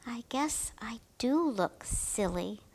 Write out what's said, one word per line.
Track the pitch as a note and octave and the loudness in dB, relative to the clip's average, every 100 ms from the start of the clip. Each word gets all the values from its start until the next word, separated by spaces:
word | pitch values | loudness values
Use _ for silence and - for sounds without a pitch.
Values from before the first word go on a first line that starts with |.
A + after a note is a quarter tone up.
| - | -8
I | A#3 A#3+ | -10 -4
guess | B3+ D4 - - - | 0 0 0 -4 -6
I | A3 A3+ - _ | -10 -10 -14 _
do | B3 D4 E4 | 4 4 4
look | G#3+ F3 - | 2 0 0
silly | - - - - G3 F3 F3+ G#3 - | -4 -4 -2 0 0 0 -4 -8 -14